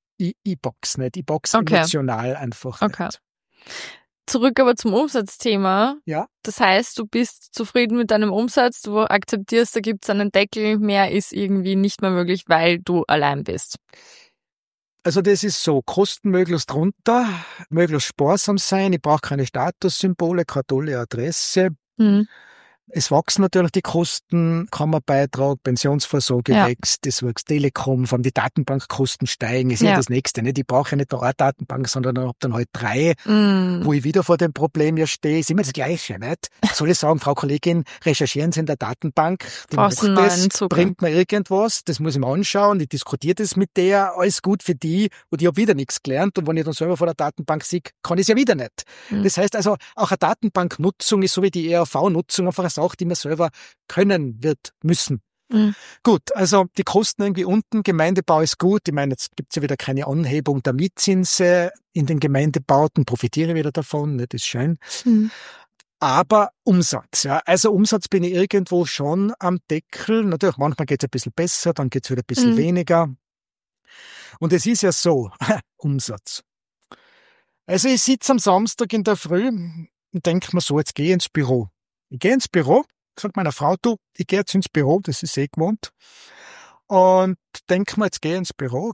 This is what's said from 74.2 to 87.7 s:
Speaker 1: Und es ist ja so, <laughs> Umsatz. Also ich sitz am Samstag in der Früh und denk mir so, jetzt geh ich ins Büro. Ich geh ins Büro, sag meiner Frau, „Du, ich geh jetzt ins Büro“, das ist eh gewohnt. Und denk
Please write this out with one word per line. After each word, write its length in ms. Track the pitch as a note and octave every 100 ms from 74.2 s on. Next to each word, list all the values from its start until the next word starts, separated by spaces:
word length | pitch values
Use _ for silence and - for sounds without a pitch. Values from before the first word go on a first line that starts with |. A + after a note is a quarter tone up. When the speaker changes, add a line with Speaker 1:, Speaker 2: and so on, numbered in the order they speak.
| - -
Speaker 1:
Und 160 | E3
es 100 | F3+
ist 160 | - A#3+
ja 120 | F#3+
so, 380 | - E3+ C#3+ G#2+ -
<laughs> 240 | - G#3+ - _
Umsatz. 640 | D3 C#3 - G#2 - - - _ _ _ _ - _ _ _ _ _ _ -
Also 220 | F#3 B3+
ich 120 | B3+
sitz 300 | - C4 -
am 80 | B3+
Samstag 520 | - F#3 A3 - A3
in 100 | A3+
der 120 | G#3 G3+
Früh 320 | D3+ F3+ B3
und 800 | A3 E3+ E3 D#3+ _ _ F#3 F3
denk 280 | F3 -
mir 80 | F3+
so, 160 | - D3
jetzt 160 | D3+
geh 100 | - D3+
ich 20 |
ins 160 | F3+ -
Büro. 400 | D#3+ C3 B2+ G#2+ - _ _ _
Ich 60 | B2+
geh 140 | F#3+
ins 160 | C4 -
Büro, 360 | F3+ C3+ G#3 D4+ _ _ -
sag 200 | G#3 G3+
meiner 160 | E3
Frau, 240 | - D3 F3+
„Du, 140 | - D3+ _ -
ich 100 | F3+
geh 80 |
jetzt 180 | F#3+ G3+
ins 160 | F#3+ -
Büro“, 300 | D#3 C#3 F3+
das 220 | F#3 C3+
ist 160 | E3 -
eh 80 | C#3+
gewohnt. 440 | - E3 G#3+ - _ _ - - - - - - _ -
Und 480 | G3 F#3 F#3 F#3+ F3+ _ -
denk 280 | -